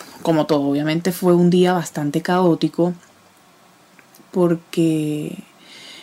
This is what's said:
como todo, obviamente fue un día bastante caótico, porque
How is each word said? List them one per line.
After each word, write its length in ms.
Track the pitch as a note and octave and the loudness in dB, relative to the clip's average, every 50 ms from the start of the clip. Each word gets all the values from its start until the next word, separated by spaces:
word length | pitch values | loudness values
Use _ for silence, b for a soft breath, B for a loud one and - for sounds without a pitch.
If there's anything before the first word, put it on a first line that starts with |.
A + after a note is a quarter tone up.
| B B B B - | B B B B -2
como 240 | E3 E3 D#3 D3 | 0 0 0 0
todo, 140 | - D#3 D3 | 0 0 0
obviamente 500 | C#3 C#3 C#3 C#3+ D3 D#3 D#3 E3+ E3+ F#3+ | 0 0 -2 -2 -2 -2 -2 -2 -2 -4
fue 240 | F3 - F#3+ F3+ F3 | -4 0 2 2 4
un 160 | F3 F3 F3 | 4 4 4
día 220 | F3 F3+ F3+ F3+ F3+ | 4 4 4 2 2
bastante 500 | F3+ D#3 - - D#3+ D3 D3 C#3+ D#3+ E3 | 0 -2 -4 -6 -6 -6 -4 -4 -4 -2
caótico, 720 | - F3+ F3+ F#3 F3 D#3+ D#3 - D#3 - - E3+ F3+ F3+ F3 - _ _ _ _ _ _ _ _ _ _ _ _ _ _ _ _ _ _ - _ _ _ - - _ | 0 0 2 2 2 2 2 0 -2 -2 -2 -2 -2 -2 -6 -12 _ _ _ _ _ _ _ _ _ _ _ _ _ _ _ _ _ _ -20 _ _ _ -20 -20 _
porque 1120 | - G3 F3 E3+ E3+ E3 - _ - F3 E3 E3 D#3 D#3 D3+ D3+ D3+ D3+ D3+ - - - - - _ B B B B B B B B B | -2 0 0 0 0 -2 -4 _ -4 -2 0 0 0 -2 -2 -4 -6 -6 -8 -10 -12 -14 -18 -20 _ B B B B B B B B B